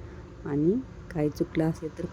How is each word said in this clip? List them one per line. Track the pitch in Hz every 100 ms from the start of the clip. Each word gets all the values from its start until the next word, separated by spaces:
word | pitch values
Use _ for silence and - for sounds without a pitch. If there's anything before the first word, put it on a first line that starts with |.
| - - - - -
आणि | 143 160 240 - - -
काही | 165 147
चुकलं | - 170 -
असेल | 160 160 160 -
तर | 175